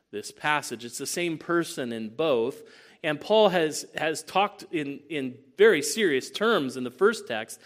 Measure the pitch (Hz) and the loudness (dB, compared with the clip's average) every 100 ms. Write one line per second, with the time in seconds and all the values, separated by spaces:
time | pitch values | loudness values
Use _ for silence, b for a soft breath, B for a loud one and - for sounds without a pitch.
0 | b 104 - - 151 151 - 113 117 - | b -12 -12 -6 -2 -2 -2 -10 -10 -10
1 | 139 - 175 156 - 170 165 - 123 113 | -8 -4 -4 -4 -2 -2 -2 -4 -6 -6
2 | 110 120 160 123 117 - - B B B | -8 -2 2 2 0 -4 -14 B B B
3 | 160 147 - 214 214 180 156 143 - - | -6 -4 2 6 6 6 0 -2 -8 -4
4 | 156 156 - 185 202 - - 165 139 143 | -4 -4 -2 0 0 -2 -8 -6 -4 -8
5 | - 156 131 123 - - 220 165 - 226 | -8 -6 -6 -8 -6 4 6 6 2 0
6 | 196 135 - - 220 208 135 123 123 - | 2 2 -2 -2 0 2 0 -4 -8 2
7 | 202 220 - 113 113 - | 2 2 -4 -8 -8 -14